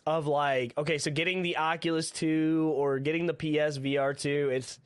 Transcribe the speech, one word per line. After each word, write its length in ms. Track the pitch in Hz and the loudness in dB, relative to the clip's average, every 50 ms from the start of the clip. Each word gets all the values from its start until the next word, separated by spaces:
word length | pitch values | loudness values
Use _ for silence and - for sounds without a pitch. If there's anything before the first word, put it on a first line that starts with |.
| - - | -2 0
of, 180 | 156 165 156 147 | -2 0 0 0
like, 460 | 147 143 147 143 135 131 127 120 - | 0 2 2 2 2 0 0 -2 -2
okay, 220 | - 151 151 165 147 | -4 -2 0 -2 0
so 140 | - 160 | -2 -2
getting 320 | 147 147 170 175 185 185 180 | -2 0 0 0 0 0 -2
the 140 | 175 170 - | -2 -2 0
Oculus 520 | 156 160 165 165 - 170 165 160 160 - | 0 0 -2 0 0 0 0 0 -2 -4
two 640 | - - - 160 156 160 156 156 160 160 160 156 151 | -6 -4 -2 0 2 2 2 2 2 2 2 2 2
or 220 | 135 143 139 135 135 | 2 2 2 0 0
getting 280 | 135 147 156 165 170 170 | 0 0 0 0 0 -2
the 60 | 156 | -2
P 240 | - - 156 151 151 | -2 -2 -2 0 2
S 180 | 151 151 147 139 | 2 0 0 -2
V 200 | 135 139 139 139 | -2 0 2 2
R 160 | 135 139 143 | 2 0 0
two, 340 | - - 147 143 147 143 139 | -2 -2 -2 0 2 2 2
it's, 280 | 127 135 127 - - - _ | 0 0 -2 -6 -14 -16 _